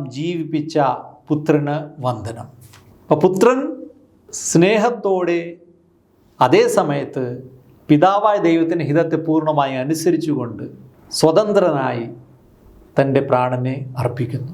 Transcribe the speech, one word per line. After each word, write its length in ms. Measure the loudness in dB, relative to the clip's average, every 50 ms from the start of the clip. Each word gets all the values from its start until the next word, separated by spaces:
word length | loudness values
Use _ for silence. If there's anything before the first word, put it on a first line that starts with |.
| -8 -10 -8
ജീവിപ്പിച്ച 640 | -6 -6 -4 -4 -6 -6 -4 -4 -6 -6 -2 0 0 2 2 0 -4 -10 -18 -20 -20 _ -4
പുത്രന് 480 | -4 -2 2 2 2 2 2 -2 -4 -4 -6 -10 -12 -6 -4
വന്ദനം." 420 | -4 -4 -4 -8 -10 -12 -12 -14 -18 -20 -20 -20 -20 -20 -20 _ -20 _ _
അപ്പൊ 140 | _ -2 2 2 4
പുത്രൻ 340 | 2 4 4 4 4 4 2 -2 -6 -8 -12 -16 -20 -20 _ _ _ _ _ _ -18 -16 -10 -8 0
സ്നേഹത്തോടെ 880 | 4 4 4 4 4 2 2 0 -2 -2 -2 -2 -2 0 0 -2 -2 -4 -4 -8 -14 -18 -20 _ _ _ _ _ _ _ _ _ _ _ _ _ _ _ 2
അതേ 160 | 4 6 4 4 4 2 0
സമയത്ത് 460 | 0 0 -2 -4 -4 -6 -6 -6 -6 -6 -8 -10 -14 -18 -20 -20 _ _ _ _ _ 2
പിതാവായ 480 | 4 6 6 4 4 4 2 2 2 4 2 2
ദൈവത്തിൻ്റെ 360 | 2 2 2 0 0 -2 -2 0
ഹിതത്തെ 280 | 2 2 2 2 -2 -4 -2
പൂർണ്ണമായി 480 | 0 0 0 0 2 2 2 0 0 -2 -4 -2
അനുസരിച്ചുകൊണ്ട് 800 | -2 -4 0 0 0 0 0 0 -2 -2 -4 -4 -6 -8 -12 -14 -14 -16 -20 -20 -20 _ _ _ -10 -2 2
സ്വതന്ത്രനായി 840 | 2 4 4 4 2 4 2 2 2 2 2 0 -2 -2 -4 -6 -8 -10 -12 -18 -20 _ _ _ _ _ _ _ _ -20 _ -20 -20 _ _ 0
തൻ്റെ 220 | 0 2 2 0 2 2
പ്രാണനെ 460 | 0 2 2 0 -2 -4 -4 -4 -6 -6 -10 -10 -8 -6
അർപ്പിക്കുന്നു. 520 | -4 -4 -4 -4 -6 -6 -6 -8 -8 -10